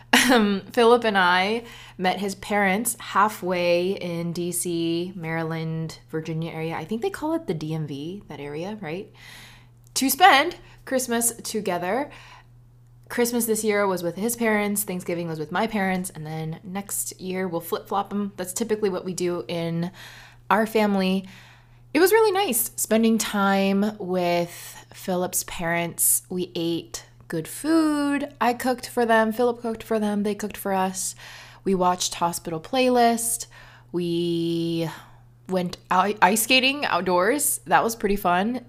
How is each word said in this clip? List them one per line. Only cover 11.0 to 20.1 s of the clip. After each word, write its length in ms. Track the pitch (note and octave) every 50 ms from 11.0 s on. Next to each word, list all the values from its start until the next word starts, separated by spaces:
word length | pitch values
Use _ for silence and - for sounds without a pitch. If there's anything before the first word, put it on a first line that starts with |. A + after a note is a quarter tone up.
| B3+ A#3 A#3 A#3 A#3 A#3 A#3 -
together. 680 | - - - G#3+ - G3 F3+ E3+ F3+ F3+ G#3 C4 D4 D4 - - - - - - - - - - - - - - - - - - - -
Christmas 340 | - A#3+ A#3+ A#3+ B3 A#3+ A3+
this 200 | A3 G#3+ G#3+ A3+
year 240 | G#3+ G#3 G3+ G#3 G3
was 160 | F#3 F3 F3
with 100 | E3+ D#3+
his 220 | F#3+ G#3 A#3 A#3
parents, 480 | - A#3 A3 G#3+ G#3 G#3 G#3 G#3 G3+ -
Thanksgiving 420 | - F3+ F3+ F3 - F3 E3+ E3+
was 140 | E3 D#3+ D#3
with 100 | D3+ D3+
my 160 | F#3 F#3 A3
parents, 440 | A3 G#3+ G#3 F#3+ F#3+ F#3 F#3 F#3 -
and 140 | - D#3+ D3+
then 360 | D#3 D#3+ D#3+ D#3+ D#3+ E3 -
next 580 | - F#3 F#3 G3+ G3 - - - - - - -
year 280 | F#3 F#3 F#3 F#3 F#3+ F3+
we'll 120 | E3 E3+
flip-flop 520 | E3 - G#3+ - - - G3+ G3 G3 -
'em. 200 | G3 G3+ G3+ G3 -
That's 160 | - F#3 F#3
typically 360 | - - A3+ A3 G#3 G#3+ A3 G3
what 160 | F#3 F3+ -
we 100 | F#3 F3
do 300 | E3+ F3+ F3 F3 E3+ - -
in 420 | F3 E3+ E3 E3+ E3 E3+ E3+ F3 - - - -